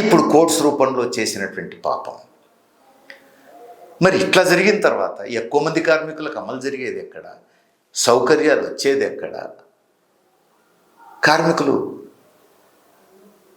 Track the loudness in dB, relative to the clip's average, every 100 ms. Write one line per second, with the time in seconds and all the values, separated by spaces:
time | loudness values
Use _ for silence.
0 | 4 4 6 4 4 2 2 2 0 0
1 | -2 -2 -4 -4 -8 -8 -14 -8 -6 -6
2 | -8 -16 -20 _ _ _ _ _ _ _
3 | -20 -20 _ _ _ -20 -20 -20 -14 0
4 | 2 2 2 2 4 4 2 2 0 0
5 | -4 -8 -8 -6 -2 0 0 0 2 0
6 | -2 -10 -10 -10 -10 -8 -8 -8 -8 -10
7 | -12 -18 -20 -20 _ _ _ _ _ -2
8 | 2 4 4 4 4 2 -2 -4 0 0
9 | -2 -6 -12 -12 -14 -16 _ _ _ _
10 | _ _ _ _ _ _ _ _ _ _
11 | -20 -4 2 2 2 0 0 -2 -4 -12
12 | -20 _ _ _ _ _ _ _ _ _
13 | _ _ _ _ _